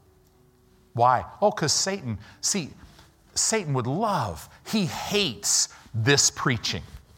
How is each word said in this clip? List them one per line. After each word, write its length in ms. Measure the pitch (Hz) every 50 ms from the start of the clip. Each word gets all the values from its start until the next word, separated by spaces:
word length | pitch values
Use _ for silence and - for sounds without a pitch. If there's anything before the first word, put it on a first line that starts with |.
| _ _ _ _ _ _ _ _ _ _ _ _ _ _ _ _ _ _ -
Why? 320 | 113 117 127 127 113 95 - - -
Oh, 100 | 196 208
'cause 200 | 202 - 170 139
Satan, 480 | - - - 190 196 202 151 120 107 95 - - - -
see, 320 | - - - 202 147 - - - - - - - - - _ _ _ _ _
Satan 380 | - - - 220 220 185 151 139
would 140 | 127 117
love, 640 | 120 135 180 233 214 196 160 120 101 82 78 - - - - -
he 220 | - - 220 190
hates 800 | 139 - - - - 190 208 202 160 107 - - - - - - - - - - - -
this 380 | 110 110 139 143 135 - -
preaching. 520 | - - - 156 127 107 - - - 87 76 - - - - _ -